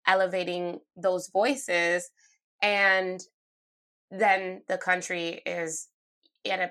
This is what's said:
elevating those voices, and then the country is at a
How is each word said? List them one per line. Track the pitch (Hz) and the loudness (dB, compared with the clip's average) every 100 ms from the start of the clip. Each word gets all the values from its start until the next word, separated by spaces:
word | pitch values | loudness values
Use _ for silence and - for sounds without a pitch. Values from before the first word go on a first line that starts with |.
| - | 2
elevating | 190 190 185 175 175 175 170 - - | 4 4 0 -2 -4 -4 -6 -14 -4
those | 190 180 170 | 0 0 0
voices, | - 240 277 - 175 170 175 175 _ _ _ _ _ | 2 2 0 0 0 2 0 -2 _ _ _ _ _
and | 208 202 196 190 185 185 185 _ _ _ _ _ _ _ _ | 0 4 4 4 0 -6 -12 _ _ _ _ _ _ _ _
then | 190 208 190 185 185 - | 0 2 2 0 -8 -6
the | 185 | -4
country | - 180 180 180 170 - | 0 -2 -2 -4 -4 -6
is | - 175 165 160 - _ _ _ _ _ 208 | -6 -6 -6 -8 -12 _ _ _ _ _ -6
at | 190 | -2
a | 180 | -4